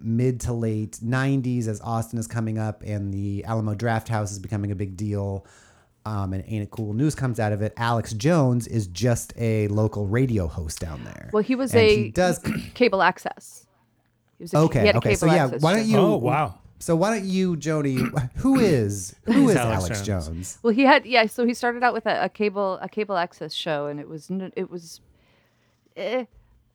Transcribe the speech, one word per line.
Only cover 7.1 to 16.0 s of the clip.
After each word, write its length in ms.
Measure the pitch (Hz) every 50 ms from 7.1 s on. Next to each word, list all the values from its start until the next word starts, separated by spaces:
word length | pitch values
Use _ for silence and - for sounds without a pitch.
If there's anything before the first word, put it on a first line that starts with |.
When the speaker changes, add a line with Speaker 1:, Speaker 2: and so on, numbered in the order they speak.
| -
Speaker 1:
comes 240 | - 131 127 113 107
out 140 | 110 107
of 100 | 104 98
it, 100 | 104 107 -
Alex 360 | - 117 117 120 117 110 -
Jones 540 | 117 107 104 151 180 170 139 127 123 120 110
is 220 | - - 113 104 92
just 440 | 87 - 113 127 117 117 - - -
a 320 | - 120 113 110 110 104 104
local 400 | 101 104 110 107 - 104 101 98
radio 400 | 101 120 135 127 117 101 90 78
host 320 | - - 80 76 - -
down 240 | - 85 76 65 57
there. 260 | 52 50 50 50 -
Speaker 2:
Well, 100 | - 208 208
he 100 | - 262
was 180 | 247 269 240
Speaker 1:
And 100 | 220 240
Speaker 2:
a 140 | 220 214 208 214 226
Speaker 1:
he 60 | -
does 300 | - - 180 180 175 - - - - -
Speaker 2:
<clears throat> 160 | - - -
cable 260 | - 247 226 196 190
access. 680 | 175 175 185 - - - - - - - - - _ _ _ _ _ _ _ _ _ _ _ _ _ _ _ _
He 60 | -
was 100 | 165 -
a, 40 | 147
Speaker 1:
Okay, 220 | 156 160 - 127
Speaker 2:
he 60 | 104
had 100 | 208 -
a 20 | 123
Speaker 1:
okay. 160 | - 120 104
So, 120 | 92 -
Speaker 2:
cable 100 | 165 160
Speaker 1:
yeah, 80 | 175 143
Speaker 2:
access 180 | 131 117 120
Speaker 1:
why 120 | 147 160 190
don't 100 | 226 220
Speaker 2:
show. 60 | 220
Speaker 1:
you 80 | 220
Speaker 3:
Oh, 180 | 202